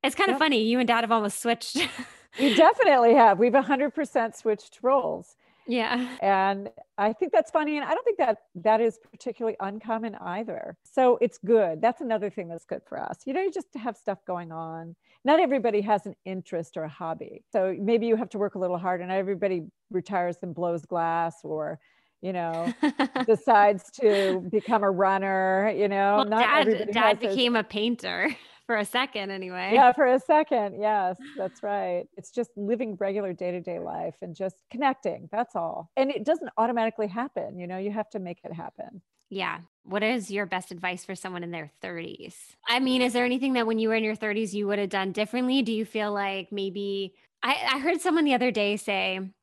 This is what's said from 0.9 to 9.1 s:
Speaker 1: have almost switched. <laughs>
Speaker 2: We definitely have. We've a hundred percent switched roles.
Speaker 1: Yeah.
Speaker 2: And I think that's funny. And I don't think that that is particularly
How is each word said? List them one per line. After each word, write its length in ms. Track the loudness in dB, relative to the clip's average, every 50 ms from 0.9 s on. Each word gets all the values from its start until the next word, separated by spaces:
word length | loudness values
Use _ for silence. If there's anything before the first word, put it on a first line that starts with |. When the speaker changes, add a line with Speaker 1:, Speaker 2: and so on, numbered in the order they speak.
| 2 2
Speaker 1:
have 100 | 4 2
almost 280 | 2 2 2 -2 -4 -2
switched. 380 | -2 -2 -2 -2 -4 -6 -4
<laughs> 400 | -4 -4 -4 -6 -12 -14 -16 -18 -20 _ _ -4
Speaker 2:
We 120 | 2 2 4
definitely 640 | 8 8 8 8 8 6 6 6 6 8 8 8 8
have. 240 | 10 8 8 8 6
We've 160 | 4 4 4
a 60 | 2
hundred 300 | 4 2 0 0 0 -2 _
percent 400 | -4 -6 -2 0 -2 -2 -2 -6
switched 440 | -4 -2 -2 -2 -2 -6 -20 -18 _ 0
roles. 520 | 2 2 2 2 -2 -6 -8 -10 _ _ _ _ _ _ _ _
Speaker 1:
Yeah. 520 | -2 -2 0 0 0 -2 -2 -4 -6 -6 -2
Speaker 2:
And 500 | 2 2 4 4 2 2 0 -2 -6 -12 _ -18 -20 _ _
I 160 | 0 0 0 0
think 200 | -2 -2 2 2
that's 180 | 2 2 2
funny. 260 | 0 0 0 0 -2
And 80 | -4 -2
I 80 | -2 -2
don't 100 | 0 0
think 120 | 0 2 2
that 240 | 2 2 0 -2 _ _ _
that 260 | -2 2 2 4 4
is 180 | 2 0 -2 _
particularly 580 | _ _